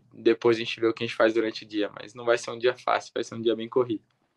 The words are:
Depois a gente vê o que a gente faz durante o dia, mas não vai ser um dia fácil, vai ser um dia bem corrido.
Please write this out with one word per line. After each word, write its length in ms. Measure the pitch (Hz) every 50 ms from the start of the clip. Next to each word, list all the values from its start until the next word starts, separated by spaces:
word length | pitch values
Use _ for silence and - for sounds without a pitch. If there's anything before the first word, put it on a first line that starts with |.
| _ _ 113
Depois 420 | 110 110 113 117 - - 120 117
a 40 | 110
gente 200 | 117 - - 117
vê 80 | 113
o 60 | 113 113
que 100 | - 117
a 40 |
gente 80 | 117 -
faz 180 | - 113 113 110
durante 320 | 117 110 107 107 - -
o 20 |
dia, 240 | 107 107 104 101 98 - -
mas 140 | - 107 110
não 100 | 123 120
vai 140 | 117 117
ser 140 | 120 - -
um 60 | 120
dia 180 | 117 117 123 123
fácil, 340 | - - 117 110 110 - - -
vai 100 | 113 117
ser 120 | - 120
um 60 | 117
dia 140 | 113 120 131
bem 120 | 110 117
corrido. 360 | 117 - 131 123 117 110 101 _ _ _ _ _ _ _